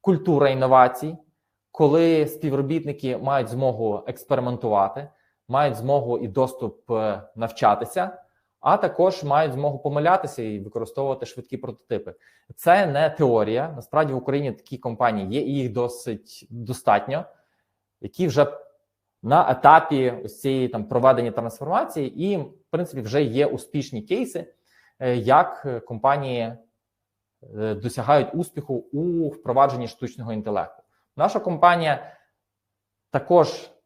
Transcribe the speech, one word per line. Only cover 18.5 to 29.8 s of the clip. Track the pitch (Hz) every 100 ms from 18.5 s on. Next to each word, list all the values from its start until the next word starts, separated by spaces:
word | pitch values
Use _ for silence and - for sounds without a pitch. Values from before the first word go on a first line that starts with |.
| - - _ _ _ _ _
на | 110 147 165
етапі | 127 143 156 - 147 127 113
ось | 117 -
цієї, | 139 131 123
там, | 117
проведення | 107 127 131 123 120
трансформації, | 113 113 - 143 202 320 - 135 117
і, | 180 196
в | 143 - _
принципі, | 160 175 139
вже | 107 135
є | 139 117 147
успішні | 123 - 151 131 113
кейси, | 107 202 254 170 165 _ _ _ _ _
е, | 127 123
як, | 110 143 180 - 143
е, | 120
компанії, | - 117 135 143 135 123 113 117 _ _ _ _ _ _ _ _ - 104
е, | 110
досягають | 101 117 127 113 147 127
успіху | 165 175 - -
у | 127 - 139 170 170 156
впровадженні | - - 123 139 123